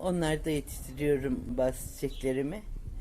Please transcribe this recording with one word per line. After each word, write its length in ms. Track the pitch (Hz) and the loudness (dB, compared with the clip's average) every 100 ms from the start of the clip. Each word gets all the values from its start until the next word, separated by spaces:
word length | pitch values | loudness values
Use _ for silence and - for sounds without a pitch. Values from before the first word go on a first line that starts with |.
Onlarda 500 | 185 180 160 156 160 | 0 2 4 2 2
yetiştiriyorum 920 | 151 - - - 131 147 143 135 127 - 123 | 0 -2 -8 -8 0 4 4 4 -2 -2 2
bazı 360 | 127 131 - | 2 2 -6
çiçeklerimi. 680 | - 139 - 135 131 139 202 214 - - - | -4 -4 -2 0 0 0 -4 -6 -8 -6 -6